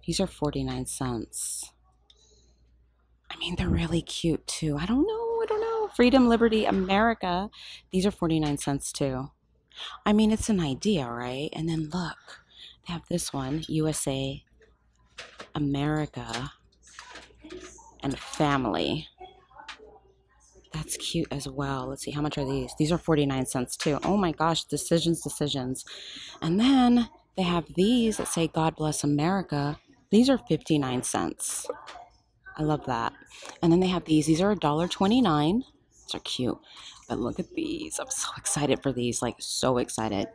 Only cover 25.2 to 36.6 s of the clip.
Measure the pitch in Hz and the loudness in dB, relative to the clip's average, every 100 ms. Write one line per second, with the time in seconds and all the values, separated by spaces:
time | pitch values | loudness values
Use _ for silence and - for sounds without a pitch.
25.2 | - - 147 139 127 131 - - - - | -2 -4 -2 -2 -4 -6 -10 -16 -16 -16
26.2 | - - 165 180 247 269 247 240 233 - | -16 -6 0 2 6 6 8 6 4 -6
27.2 | _ - 180 175 160 - 196 247 226 208 | _ -2 0 0 -2 2 4 4 4 0
28.2 | - - 160 - 160 156 156 151 147 147 | -2 0 0 2 0 0 -2 0 0 2
29.2 | 156 196 175 147 143 151 _ - _ 208 | 2 0 -2 -2 -2 -6 _ -20 _ 6
30.2 | 247 262 - 156 - 156 135 127 123 - | 6 4 2 -2 2 0 2 -2 -2 -2
31.2 | 87 - - - - - - - - _ | -2 -4 -6 -6 -8 -12 -12 -18 -20 _
32.2 | _ _ - - 151 151 - 120 117 - | _ _ -20 -4 -2 -2 -2 -2 -2 -6
33.2 | - - - - 170 170 185 180 160 156 | -20 -20 -18 0 6 6 6 0 2 2
34.2 | 151 160 196 208 156 143 175 - 190 240 | 4 4 4 2 2 0 0 2 4 4
35.2 | 226 151 151 214 262 _ _ _ - - | 4 4 4 2 -2 _ _ _ -12 -10
36.2 | - - 123 - | -8 -4 -2 -4